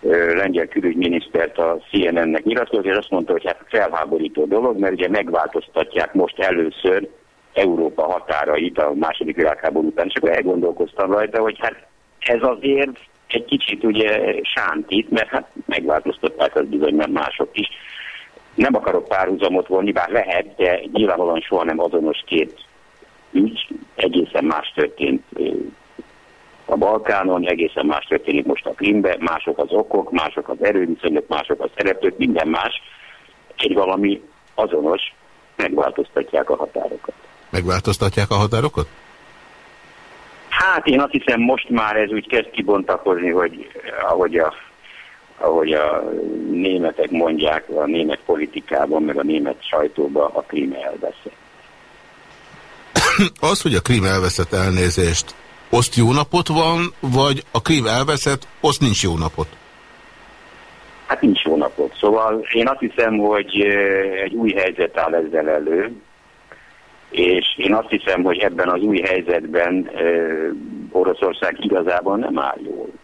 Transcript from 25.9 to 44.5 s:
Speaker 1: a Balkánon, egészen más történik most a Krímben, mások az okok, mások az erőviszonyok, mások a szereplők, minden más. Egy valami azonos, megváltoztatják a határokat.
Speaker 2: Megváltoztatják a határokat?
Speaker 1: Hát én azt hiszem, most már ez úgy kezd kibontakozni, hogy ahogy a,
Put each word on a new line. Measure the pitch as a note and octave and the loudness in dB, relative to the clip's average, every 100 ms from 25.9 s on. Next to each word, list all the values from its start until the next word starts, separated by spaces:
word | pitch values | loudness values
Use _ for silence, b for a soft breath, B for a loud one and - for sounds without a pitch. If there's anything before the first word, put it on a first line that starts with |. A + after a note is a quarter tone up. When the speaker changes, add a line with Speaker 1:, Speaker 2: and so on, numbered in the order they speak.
| - - - - - - - | -20 -20 -20 -20 -20 -20 -20
Speaker 1:
a | - D2+ | -4 0
Balkánon, | F#2 G#2+ G#3+ G2+ F#2 F2+ F2 | 2 2 0 0 2 0 0
egészen | E2+ D#2+ - C#2+ | 0 0 0 0
más | D2 | -2
történik | - D2+ D2+ D2 C#2 | 0 -2 0 -2 0
most | C#2 - | -2 -4
a | |
Krímben, | - G2+ G#2 F#2+ E2 | -2 0 2 2 0
mások | E2+ E2 - D#2 | -2 -4 -4 -2
az | C#2+ | 0
okok, | F#2+ G#2 G2+ F2+ | 0 2 0 0
mások | F2 D#2 - C#2+ | -2 -2 -4 -6
az | D#2+ | -2
erőviszonyok, | F#2+ G2 E2+ E2 F2 D2+ - | 0 2 0 -2 0 0 0
mások | D#2 D2 C#2+ | -4 -2 -4
a | - - | -4 -2
szereplők, | G2 F#2+ - - | -2 2 0 0
minden | B2+ F2+ D#2 | 0 2 0
más. | E2 G2+ - B B B B B _ - - | 0 -2 -6 B B B B B _ -20 -4
Egy | - | 0
valami | F#2+ F#2+ F#2+ G2+ G2+ - _ _ | 2 2 2 2 0 -6 _ _
azonos, | - G#2+ - D#2 F#2+ - - _ - _ - | -2 0 2 0 0 -4 -12 _ -20 _ -4
megváltoztatják | G2 - C#2 - C#2+ - C#2 D2 C#2 | -2 0 0 -2 -4 -4 -2 -2 0
a | D2 | -2
határokat. | D2+ - - - - - - - - | -2 -4 -6 -8 -12 -16 -20 -20 -6
Speaker 2:
Megváltoztatják | F#2 F2+ F#2 G2+ G2 G2+ G2+ G2+ | -4 0 0 0 0 0 0 0
a | |
határokat? | G2+ G#2 A2 C#3+ - - - - - - - - - - - - - - - - - - | 2 2 2 0 -2 -6 -8 -20 -20 -20 -20 -20 -20 -20 -20 -20 -20 -20 -20 -20 -20 -6
Speaker 1:
Hát | - F#3 F3 D#3 | 0 2 2 4
én | C3+ | 2
azt | C#3+ | 2
hiszem, | C#3+ B2+ A#2 | 0 0 2
most | A#2+ B2+ - | 2 2 0
már | A#2+ G#2+ G#2+ | 0 2 0
ez | G#2 | 0
úgy | G#2+ - | -2 -2
kezd | A#2+ G#2+ | -2 -2
kibontakozni, | - G2 G2+ F#2 F#2 - F2 F2 | -6 2 2 2 0 2 0 2
hogy | F2 F2 - - - - - F#2+ | 2 0 -4 -16 -14 -12 -6 0
ahogy | E2+ F2+ E2 | 2 2 2
a, | D#2+ | 0